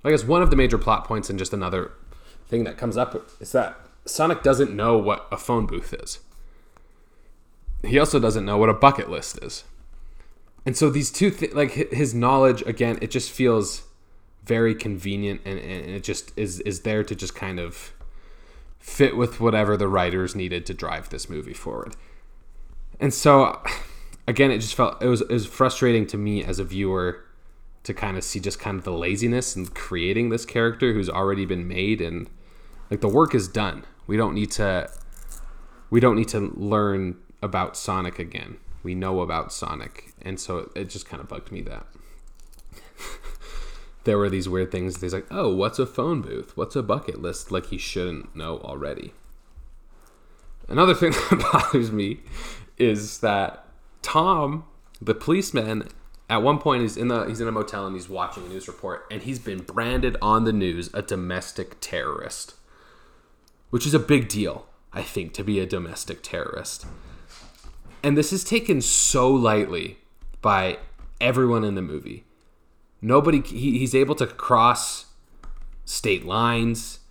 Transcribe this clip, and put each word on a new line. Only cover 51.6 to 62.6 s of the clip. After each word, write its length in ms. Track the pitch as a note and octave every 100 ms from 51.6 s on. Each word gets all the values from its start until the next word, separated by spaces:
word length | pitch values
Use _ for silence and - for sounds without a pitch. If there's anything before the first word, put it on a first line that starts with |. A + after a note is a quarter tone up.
| - C3+ A#2
me 300 | G#2+ G2+ A#2 - - - - - -
is 420 | A#2+ G#2 G#2 -
that 460 | A2 G2+ G2 - - - - -
Tom, 640 | - D#3 F3+ F3 C#3+ D#3 - - - -
the 140 | G#2+ G#2+
policeman, 720 | - F3 G3 - A2 G#2+ - - - - -
at 120 | A2+
one 180 | B2 D3
point 220 | D3+ B2+
he's 160 | A2+ -
in 100 | A#2+
the, 180 | A#2+ G#2
he's 140 | A2+
in 80 | A2+
a 40 |
motel 340 | A2 G#2 G2+ G2
and 100 | F#2+
he's 140 | F2+
watching 360 | F#2+ F2+ - F2+
a 40 |
news 180 | F#2+ F#2
report, 380 | - F#2+ E2+ -
and 140 | G#2+
he's 160 | B2 B2+
been 200 | A2+ F#2
branded 580 | F2 A2 A#2 B2+ B2 -
on 220 | G#2 A2
the 100 | A2+
news 360 | G#2+ F#2 E2+ E2+
a 80 | G#2
domestic 760 | - F#2+ F2+ F2+ - - F2+ -
terrorist, 760 | - E2+ C2+ - - - - -